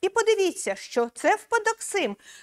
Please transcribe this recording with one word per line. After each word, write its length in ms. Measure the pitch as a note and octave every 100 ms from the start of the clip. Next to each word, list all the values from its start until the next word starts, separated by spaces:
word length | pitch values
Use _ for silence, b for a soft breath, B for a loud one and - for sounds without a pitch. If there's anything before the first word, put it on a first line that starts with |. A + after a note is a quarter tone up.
І 80 | F#4+
подивіться, 640 | A#4 G#4+ G#4+ F4+ - - G3
що 340 | - A#3+ A#3
цефпадоксим 1000 | - D4 G#4 - A4+ G#4+ A#4 - G4+ B3 G3+ B B